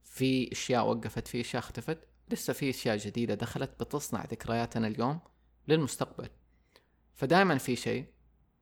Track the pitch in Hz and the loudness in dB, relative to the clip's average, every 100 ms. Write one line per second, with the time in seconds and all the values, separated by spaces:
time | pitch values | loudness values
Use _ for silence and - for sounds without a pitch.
0 | - - 131 131 123 123 - 123 110 113 | -16 0 2 2 0 -4 2 2 4 2
1 | 110 - - 120 120 120 - - 117 160 | -2 -6 -4 -4 -2 -4 -6 -8 -6 -6
2 | - _ - 233 - 123 139 123 120 107 | -8 _ -8 -4 -2 0 -2 0 0 0
3 | 101 120 117 104 117 135 135 - 156 147 | -2 -2 0 0 -2 -4 -6 -6 -4 -4
4 | - 113 - 113 - 117 117 117 110 110 | -2 -4 -4 -8 -2 0 0 -2 -2 0
5 | 120 160 - _ _ _ - 160 135 - | 0 -2 -8 _ _ _ 2 2 4 -2
6 | - - 120 - _ _ _ - _ _ | -6 -6 -12 -16 _ _ _ -20 _ _
7 | _ - 131 175 190 139 - 120 117 113 | _ -4 4 6 6 4 2 0 0 -2
8 | 139 _ _ _ _ _ | -4 _ _ _ _ _